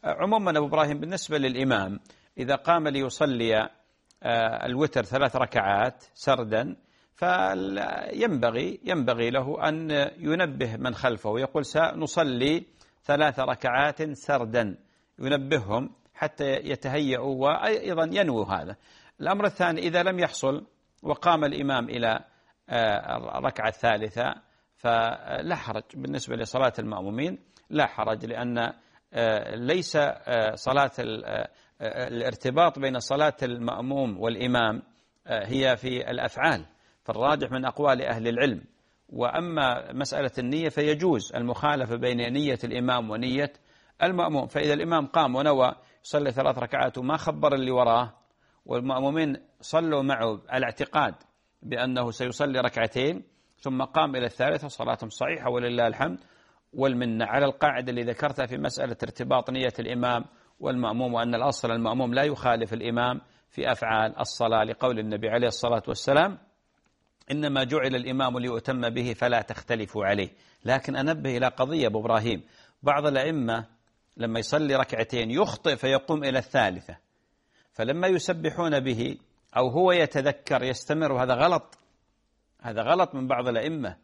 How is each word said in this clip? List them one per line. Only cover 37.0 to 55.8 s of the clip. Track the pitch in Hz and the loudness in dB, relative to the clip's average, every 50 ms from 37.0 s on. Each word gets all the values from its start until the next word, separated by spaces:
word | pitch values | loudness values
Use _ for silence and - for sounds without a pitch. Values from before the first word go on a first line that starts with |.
| _ | _
فالراجح | - 110 107 120 143 151 143 143 120 | -6 -4 0 2 2 2 2 0 -4
من | 127 131 131 | -4 -4 -4
أقوال | 131 - - 147 143 135 123 | -4 -4 0 2 2 2 2
أهل | - 127 117 113 113 | 2 -2 -4 -2 -2
العلم. | 117 117 117 135 143 110 80 - - _ _ _ _ _ _ _ _ | -2 0 2 2 2 2 -2 -10 -18 _ _ _ _ _ _ _ _
وأما | - 120 120 123 - 160 175 175 165 151 139 127 120 - - - - | -4 -2 -2 0 0 -2 -4 -2 -2 0 2 2 0 -2 -4 -8 -6
مسألة | 127 139 131 135 - 143 123 - | -6 -4 -4 -2 -2 -2 -2 -2
النية | - 123 123 139 156 165 156 | -4 -4 -2 -2 0 -2 -2
فيجوز | - - 147 151 151 147 175 185 156 110 95 - - | 0 0 2 2 2 2 4 2 2 2 0 -4 -6
المخالفة | 120 120 120 120 - - 147 147 139 127 110 117 | -4 -2 -2 -4 0 0 0 0 0 -2 -4 -4
بين | 120 123 123 123 120 120 117 123 | -2 0 0 0 0 -2 0 0
نية | 139 151 143 127 120 - | 0 0 0 -2 -2 -4
الإمام | 120 - 123 123 127 123 123 117 110 | -6 -4 -2 0 0 0 0 0 -4
ونية | 107 110 120 127 127 139 143 143 - - _ _ _ _ _ _ _ _ - | -4 -4 -4 -2 0 0 -2 -2 -6 -12 _ _ _ _ _ _ _ _ 0
المأموم، | 180 190 175 175 165 151 139 131 | 0 2 2 0 0 0 0 -2
فإذا | - - 147 147 151 147 | -2 -2 0 2 2 2
الإمام | 147 165 165 170 160 143 | 2 0 0 0 0 0
قام | 135 - 165 156 131 123 | 2 2 2 2 4 2
ونوى | 131 143 151 143 135 127 127 - - - _ _ _ _ | 2 4 4 6 6 4 4 2 -2 -14 _ _ _ _
يصلي | - - 147 147 139 | -2 0 0 0 2
ثلاث | 117 127 135 143 131 | 0 2 2 2 2
ركعات | 127 120 117 - 131 131 127 - | 0 -2 -2 0 2 2 2 0
وما | 131 123 131 151 | -2 -2 -2 -2
خبر | 156 - 170 151 147 147 147 139 | 0 -2 -4 -2 2 2 4 4
اللي | 135 131 127 | 4 0 2
وراه، | 127 123 123 117 113 117 123 117 - _ _ _ _ _ _ _ _ _ _ | 4 4 6 6 6 4 4 0 -6 _ _ _ _ _ _ _ _ _ _
والمأمومين | - 127 123 123 131 131 127 135 139 147 160 160 147 135 135 - _ _ _ | -4 -4 -2 -2 0 -2 0 0 0 2 2 0 0 -2 -6 -8 _ _ _
صلوا | - - - 160 165 160 151 139 135 | -12 0 0 2 2 4 2 2 2
معه | 139 139 117 113 113 107 95 - - | 2 2 2 0 0 -2 -4 -6 -4
على | 127 131 131 | -2 -2 -2
اعتقاد | 117 110 - 139 - - 156 143 110 85 - - _ _ _ _ _ _ _ | -2 -2 -4 -6 0 2 2 2 2 -2 -6 -18 _ _ _ _ _ _ _
بأنه | - 113 123 117 123 131 127 123 123 120 | -10 -8 -4 -2 -2 0 0 0 -2 -2
سيصلي | 113 - 131 123 120 - 147 143 131 131 | -2 -4 -6 -6 -2 -2 -2 0 0 0
ركعتين | 127 123 - 120 113 113 - 127 127 147 175 190 - _ _ _ _ _ _ _ | 0 0 2 0 0 0 0 0 0 0 -2 -4 -10 _ _ _ _ _ _ _
ثم | - 143 131 127 135 | -6 -4 -2 -2 -4
قام | 131 - 160 156 147 135 | 0 2 2 2 2 0
إلى | 131 123 | -2 -2
الثالثة، | 117 - - 127 139 165 151 151 | -4 -2 0 0 0 0 0 -4
صلاتهم | 143 - - 123 120 120 - 123 110 | -8 -8 -6 -2 -2 -2 -2 -4 -12
صحيحة | - - 127 143 165 156 - 131 | -6 -4 -4 -4 -2 -2 -2 -2
ولله | 120 123 120 120 120 120 | 0 0 0 0 0 2